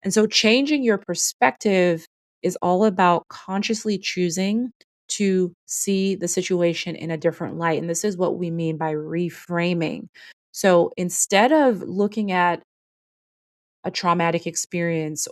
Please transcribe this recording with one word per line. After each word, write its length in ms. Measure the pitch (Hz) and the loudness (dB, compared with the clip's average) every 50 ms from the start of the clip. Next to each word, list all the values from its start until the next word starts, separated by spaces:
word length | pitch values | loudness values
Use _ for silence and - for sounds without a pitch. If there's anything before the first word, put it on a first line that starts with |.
And 120 | _ 196 180 | _ 0 2
so 120 | - 214 | 2 2
changing 580 | 214 - - - 214 226 254 277 277 302 294 262 | 2 2 2 2 4 4 4 2 2 0 0 2
your 140 | 233 208 196 | 0 0 0
perspective 1080 | 196 - 175 - - - - _ - 262 - _ - 208 196 185 180 180 170 165 165 - _ _ _ _ _ _ | -2 -6 -6 -4 -4 -4 -2 _ 2 2 2 _ 0 2 4 4 4 4 2 0 -4 -14 _ _ _ _ _ _
is 160 | - 180 180 - | -4 -4 -4 -2
all 240 | - 175 180 180 214 | 0 0 2 4 4
about 420 | 220 190 185 190 180 175 170 - _ | 2 4 4 4 4 4 2 0 _
consciously 720 | - - - - 190 196 202 - 226 214 - 214 208 185 | -20 -20 -12 -6 -4 -4 -2 -2 -4 -4 -2 -4 -4 -2
choosing 760 | 196 - - 185 180 180 160 180 190 196 208 226 240 254 - _ _ _ _ _ _ _ | -4 -6 -4 -2 -2 -2 0 -2 -2 0 0 -2 -2 -4 -8 _ _ _ _ _ _ _
to 440 | - - 208 196 190 185 185 175 180 _ _ _ | -4 0 0 2 2 2 2 0 -2 _ _ _
see 480 | - - - - 196 190 190 196 196 | -8 -6 -2 0 0 0 2 0 -2
the 120 | 185 175 175 | -2 -4 -4
situation 680 | - - 180 - 190 175 175 170 165 165 - 175 160 | -2 -2 -2 0 0 2 2 2 2 0 -6 -8 -8
in 160 | - - 165 | -8 -6 -6
a 60 | 165 160 | -6 -2
different 400 | 151 170 156 - 170 123 - 151 | -2 -2 -2 -2 -8 -8 -6 -4
light. 220 | 170 165 160 143 | -2 0 0 0
And 100 | 156 170 | -2 -4
this 140 | 165 - - | -4 -2 -2
is 140 | 208 196 175 | -4 -2 0
what 200 | 185 170 - - | -2 -2 -2 -2
we 120 | 180 170 | -4 -4
mean 280 | 165 165 170 160 160 151 | -4 -2 -2 -2 -2 -2
by 160 | 160 160 156 | -2 -2 -2
reframing. 1120 | 151 151 156 160 170 175 170 - - - - 175 170 170 175 180 170 165 151 - - - 185 _ - - - - _ _ _ | -4 -4 -4 -4 -2 -2 -4 -6 -10 -10 -6 -4 -2 0 0 0 0 -2 -4 -4 -8 -12 -16 _ -20 -20 -20 -20 _ _ _
So 400 | _ - - 196 180 175 170 - - | _ 0 2 4 6 6 4 2 0
instead 560 | - 180 180 - - - - - 190 214 247 | -4 -6 -4 -2 -2 -2 2 4 4 4 6
of 300 | 302 311 294 262 233 190 | 6 4 4 4 2 0
looking 500 | - - - 190 208 208 208 220 214 202 | -4 -8 -2 -2 -2 -2 -2 -4 -4 -2
at 320 | 185 180 180 175 170 165 - _ _ _ _ _ _ _ _ _ _ _ _ _ _ _ _ _ _ _ _ _ _ _ _ | 0 2 2 2 2 -2 -6 _ _ _ _ _ _ _ _ _ _ _ _ _ _ _ _ _ _ _ _ _ _ _ _
a 80 | 170 | -8
traumatic 560 | - - - 180 170 175 170 170 165 170 165 175 | -8 -4 0 0 2 2 2 0 0 -2 -4 -4
experience 800 | 165 - - _ - 175 170 170 165 160 156 156 156 147 - - | -6 -6 -8 _ -4 -4 -2 -2 -2 -2 -4 -4 -6 -8 -8 -8